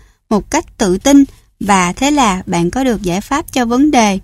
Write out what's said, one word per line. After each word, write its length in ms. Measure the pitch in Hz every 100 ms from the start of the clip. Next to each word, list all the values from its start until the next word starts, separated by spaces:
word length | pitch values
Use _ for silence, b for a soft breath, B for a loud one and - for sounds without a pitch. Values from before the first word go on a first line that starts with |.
| b b -
một 220 | 202 -
cách 260 | 294 - -
tự 200 | 196 190
tin 260 | 269 285 277 b b -
và 340 | 196 196 175
thế 180 | - 269
là 320 | 294 226 185 190
bạn 260 | 175 170
có 120 | 254
được 180 | 262 202
giải 200 | 185 180
pháp 320 | - 277 330
cho 120 | 269 233
vấn 260 | 247 302
đề. 280 | 240 208 190